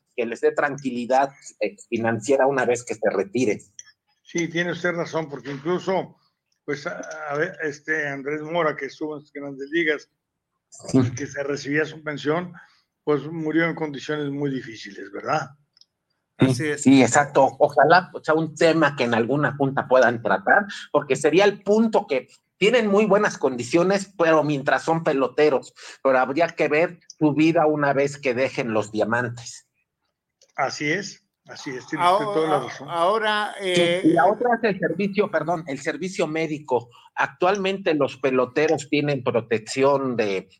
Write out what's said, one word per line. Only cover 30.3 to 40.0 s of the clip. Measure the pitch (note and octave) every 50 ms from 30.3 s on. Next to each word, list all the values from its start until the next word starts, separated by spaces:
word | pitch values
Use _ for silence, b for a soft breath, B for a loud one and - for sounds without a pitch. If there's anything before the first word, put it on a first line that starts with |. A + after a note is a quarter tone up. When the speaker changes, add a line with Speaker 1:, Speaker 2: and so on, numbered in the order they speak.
| _ _ _ _ _ -
Speaker 2:
Así | C#3+ B2+ - - D#3 D3
es, | D#3+ G3 G3+ G3+ - - _ _ _ _ _ -
así | B2 - - D3
es, | C3 B2+ A#2+ -
tiene | - D#3 F3
usted | F3 F#3 G#3 A3+
Speaker 3:
Ahora, | G#3+ G3+
Speaker 2:
toda | - D#3+ D#3+
la | D3+ C#3+ B2
razón. | - - - C#3 C#3+
Speaker 3:
ahora, | E3+ E3+ E3+ F3+ G#3+ A3 G#3+ G#3+ G#3+ G#3 G#3 - - -
Speaker 1:
Sí, | G3+ F#3
Speaker 3:
eh, | F3+ F3 F3 E3+ F3 F3+ -
Speaker 1:
y | D#3+
la | E3 E3 E3
otra | F#3 G#3+ G#3+ B3 A#3+ A#3 A3+
es | A#3 A3 F#3+
el | F#3+
servicio, | E3+ - - E3+ G3+ G3 G3 G#3 G3+ F3+
perdón, | - D#3+ D#3 D#3 F3 E3 D#3+ E3+
el | C3+ B2+
servicio | - E3 D3+ C#3 F3 F#3 F#3 - F3+ D#3
médico. | D#3 D#3+ D#3+ D3+ D#3 C#3+ - - B2+ A#2 A#2 b b b b b b
Actualmente | - C3 C#3 - _ F3 F3 G3 G#3 F#3+ F#3+ G3 F#3+ G3 F#3+ D#3+
los | D3 C#3 B2 - -
peloteros | - C#3 C3 C3 B2+ A#2+ - D#3 D3+ D#3 D#3+ C#3+ - -
tienen | D3+ D3 D3 D3 C#3+ C3 A2+
protección | B2+ A2+ A#2 A2 - A#2 G#2+ G#2+ - - C3+ C3 C#3 C#3+ C#3